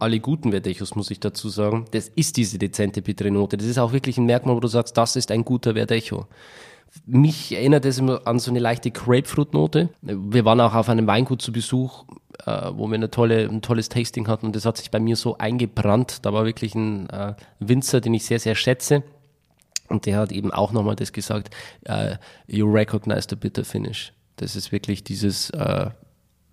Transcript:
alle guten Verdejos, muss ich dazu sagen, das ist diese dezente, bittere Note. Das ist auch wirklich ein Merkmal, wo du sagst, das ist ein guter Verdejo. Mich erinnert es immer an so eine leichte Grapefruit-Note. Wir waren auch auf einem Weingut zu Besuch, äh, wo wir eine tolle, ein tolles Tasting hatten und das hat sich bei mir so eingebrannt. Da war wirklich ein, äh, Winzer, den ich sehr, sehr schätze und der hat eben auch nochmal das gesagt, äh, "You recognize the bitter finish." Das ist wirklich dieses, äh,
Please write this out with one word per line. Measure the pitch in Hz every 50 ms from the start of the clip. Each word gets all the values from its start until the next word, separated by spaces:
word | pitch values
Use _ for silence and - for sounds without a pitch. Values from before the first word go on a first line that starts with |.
alle | 110 113 113 110
guten | - 131 156 156 - 117
Verdejos, | 98 95 - 95 90 - 101 - -
muss | 104 98 -
ich | 104 -
dazu | - 104 - - - 107
sagen, | 92 107 104 104 110 113 113 -
das | - 110 101 -
ist | - 165 151 - -
diese | 127 113 95 107 92
dezente, | 101 95 - - 104 95 - 101
bittere | 92 - 98 - 101 101
Note. | 101 101 101 98 101
Das | 101 104
ist | 117 120 127
auch | 120 113 127
wirklich | 135 - 135 117 127
ein | 120
Merkmal, | 120 120 127 - 131 123
wo | 117
du | 120 117
sagst, | 110 120 113 - - 117
das | 113 - -
ist | 131 - -
ein | 107 113 117
guter | - 127 120 - 120
Verdejo. | 110 110 110 104 117 113 - - 98 92 98 - - - - - - - - - - - _ _ - - -
Mich | - 127 127 147 156 156 - - -
erinnert | 107 92 120 139 151 143 123
es | 135 127 127
immer | 131 131 127 - -
an | 117 120 123
so | - 127
eine | 123 123
leichte | 123 117 117 117 - 123
Grapefruit-Note. | - - - 120 123 131 143 - - 160 147 - - 147 156 160 - 151 170 165 - _
Wir | - - 104 95 95 101 110 123 104
waren | 110 113 123
auch | 120 110 107
auf | 117 107 120
einem | 113 113 113 104
Weingut | 101 113 127 127 131 117
zu | - 123
Besuch, | 113 117 110 - 127 127 131 127 - - - - - - _ _ - - -
äh, | - 107 95 92 92
wo | 95 104 107
wir | 107 110
eine | 110 113 110
tolle, | - 120 117 113 113 113 110 107
ein | 107 110
tolles | - - 117 113 110 -
Tasting | - 123 113 - - 117 110 113
hatten | 110 - -
und | 110 104
das | 107 -
hat | 117 110
sich | - - -
bei | - 110
mir | 110 113 117
so | - - 120 104
eingebrannt. | - 104 110 120 123 120 104 - - 104 104 101 120 127 - - - -
Da | 104
war | 101 110 110
wirklich | 110 113 - 117 107 -
ein, | 110 110 107 104 98 92 -
äh, | - 98 101 101 104 - - - _ -
Winzer, | 101 104 123 135 131 - - 123
den | 110 117 113
ich | 107 -
sehr, | - 117 113
sehr | - 113 107
schätze | - - 123 127 - - - 147 143 135 - - _ _ _ _ _ _ _ _ _ _ _ - - _ -
und | - 101 -
der | 107 98 104
hat | 107 101
eben | - 98 104 98
auch | - - 101 -
nochmal | 113 113 101 104 104
das | - 107 -
gesagt, | - 104 - - - 107 98 - - - - - - - -
äh, | - 107 104 104 104 95 - - - - - _
"You | - - 104 107 104
recognize | 104 107 107 - - 104 - 107 104 101 - -
the | 101
bitter | 104 - 104 - - -
finish." | - - 107 104 101 107 - - - _ _ _ _ _
Das | - 104 - -
ist | 101 - -
wirklich | 104 101 - - 101 -
dieses, | - - 98 101 104 101 95 - - -
äh, | - 156 - - 98 95 95 104 113 - _ _ _ _ _ _ _ _ _ _